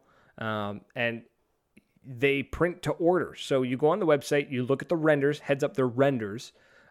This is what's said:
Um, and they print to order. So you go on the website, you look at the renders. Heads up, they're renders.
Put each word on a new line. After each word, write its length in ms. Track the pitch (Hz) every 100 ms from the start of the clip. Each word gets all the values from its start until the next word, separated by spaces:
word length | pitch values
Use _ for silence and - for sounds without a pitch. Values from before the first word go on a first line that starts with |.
| _ _ _ -
Um, 440 | 110 107 101 104 - 131
and 280 | 120 117 - _ _ _ _ _ _ _ 135
they 300 | 120 139 139
print 400 | - - 175 170
to 80 | 151
order. 440 | - 170 180 85 -
So 260 | - 139
you 140 | 123 127
go 100 | 151
on 100 | 196
the 60 | 170
website, 440 | 143 - 147 143
you 140 | 127
look 180 | 123 135
at 60 | -
the 60 | 170
renders. 440 | 156 143 143 147
Heads 220 | - 139
up, 120 | 143 -
they're 100 | 127
renders. 680 | 120 139 127 104 113 - _ _ _ _